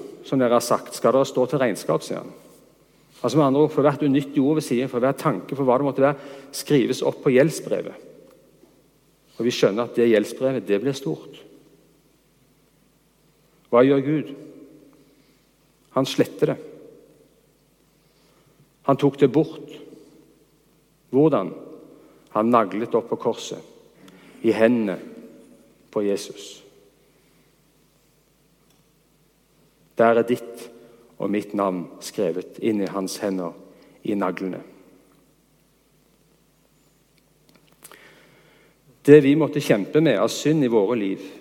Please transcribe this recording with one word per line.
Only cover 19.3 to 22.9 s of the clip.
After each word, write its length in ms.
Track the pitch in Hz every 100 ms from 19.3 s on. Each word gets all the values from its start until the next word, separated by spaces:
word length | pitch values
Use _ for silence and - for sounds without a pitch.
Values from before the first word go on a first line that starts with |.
bort. 380 | 131 156 - - - - - - - _ _ _ _ _ _ _ _ -
Hvordan? 400 | 131 156 127 90 - - - - - - _ _ 107
Han 160 | 113
naglet 420 | 120 98 104 117